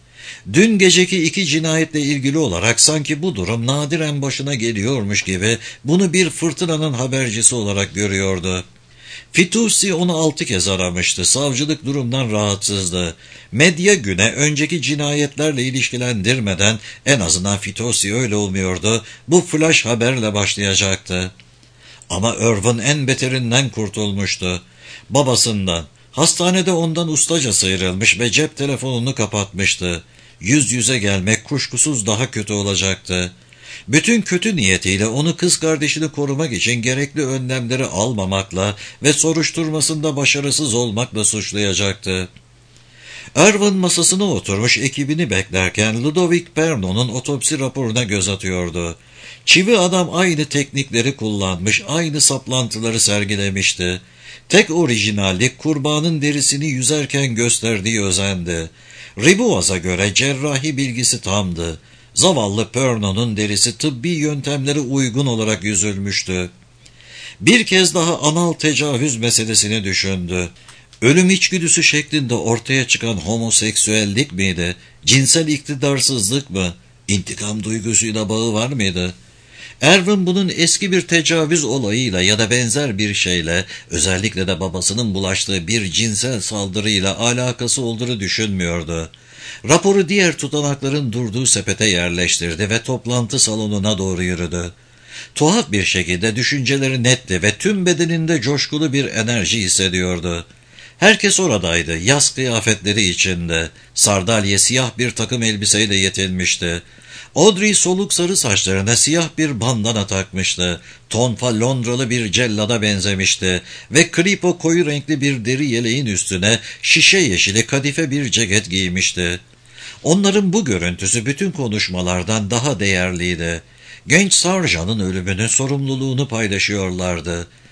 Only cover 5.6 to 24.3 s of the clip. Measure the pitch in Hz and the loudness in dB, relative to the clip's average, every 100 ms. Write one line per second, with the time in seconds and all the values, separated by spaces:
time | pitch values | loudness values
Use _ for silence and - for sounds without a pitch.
5.6 | - - 127 175 190 170 175 - 165 143 | -4 -12 0 2 4 2 0 0 -4 -2
6.6 | 175 156 156 123 127 135 127 107 113 123 | -2 -2 -2 -2 -2 -2 -2 2 0 0
7.6 | 101 98 98 90 104 98 98 92 87 90 | -2 -2 -2 -2 -2 0 0 -2 -2 -4
8.6 | 87 - _ - - - - - 185 220 | -6 -18 _ -20 -20 -20 -6 0 2 4
9.6 | 226 - 202 165 180 160 160 147 165 98 | 2 2 0 2 0 2 0 0 -2 0
10.6 | 90 95 90 87 87 - 87 127 143 123 | 0 0 0 0 -2 0 2 2 0 -2
11.6 | 147 151 - 139 120 131 123 107 104 101 | -2 -4 -4 -4 -2 -2 -2 0 0 0
12.6 | - 101 92 90 87 - - - - 110 | -2 -2 -2 -2 -4 -6 -18 -20 -8 2
13.6 | 165 160 180 202 107 90 107 113 147 147 | 2 4 2 2 2 2 2 2 0 0
14.6 | 147 170 123 147 147 147 143 - 156 139 | 0 -2 -2 -2 -2 0 -2 0 -2 0
15.6 | 127 131 120 123 123 117 95 131 104 90 | -2 0 -2 -2 -2 0 0 0 0 2
16.6 | 101 110 - - - 139 87 87 95 98 | 2 2 -6 -10 0 2 2 0 0 -2
17.6 | - 98 117 110 98 110 127 104 101 95 | -4 -6 -4 -2 -2 -2 0 0 0 0
18.6 | 92 90 104 113 107 - - 175 170 151 | -2 -2 0 0 -4 -18 2 2 4 0
19.6 | 156 156 113 117 117 131 107 104 98 - | 2 2 2 0 2 2 0 0 0 0
20.6 | 101 95 101 95 - 92 92 - - - | 0 2 0 -2 -4 -4 -4 -8 -20 -20
21.6 | - - - - - - 110 - 113 107 | -20 -20 -20 -20 -6 -2 -2 0 0 2
22.6 | 98 117 113 151 131 131 131 131 120 120 | 0 0 0 0 0 0 0 -2 0 2
23.6 | 135 107 107 98 104 98 95 | 0 -2 -6 -2 -4 -2 -4